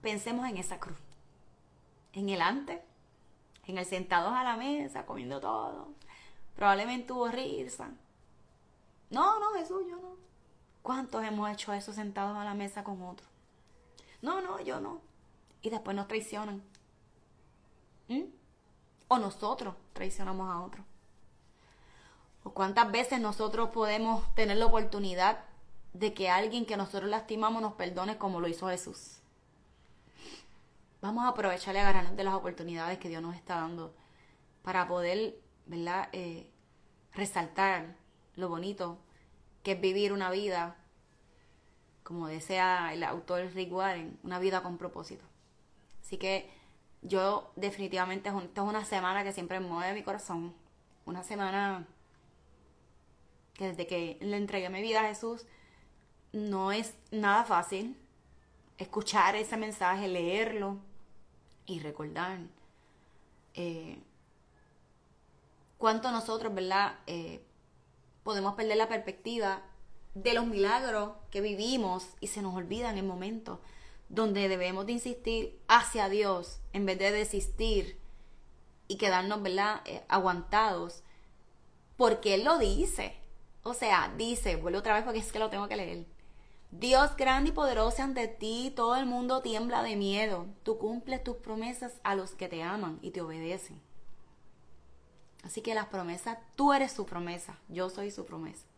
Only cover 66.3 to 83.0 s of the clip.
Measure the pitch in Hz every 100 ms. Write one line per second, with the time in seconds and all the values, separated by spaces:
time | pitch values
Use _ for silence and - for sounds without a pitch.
66.3 | 220 226 196 185 196 202 - - 170 165
67.3 | 165 - _ _ _ _ _ - _ -
68.3 | 202 196 202 220 214 226 220 214 190 226
69.3 | 233 202 190 - - - - - 196 214
70.3 | 233 233 208 196 240 262 214 208 - -
71.3 | 202 208 202 226 262 196 180 - - 196
72.3 | 208 196 185 175 214 240 202 190 180 190
73.3 | 220 220 185 - - - - - 185 220
74.3 | 202 196 185 180 190 202 240 247 247 226
75.3 | 226 - - - 226 - 226 196 202 202
76.3 | 185 170 - - 196 196 185 196 208 214
77.3 | 202 - - 226 208 175 - - - -
78.3 | - - - - - - 196 208 185 190
79.3 | 214 196 185 208 214 - - - 196 185
80.3 | 180 - 208 220 180 170 - - - -
81.3 | - - - - - - - 240 220 208
82.3 | 196 254 330 220 254 370 -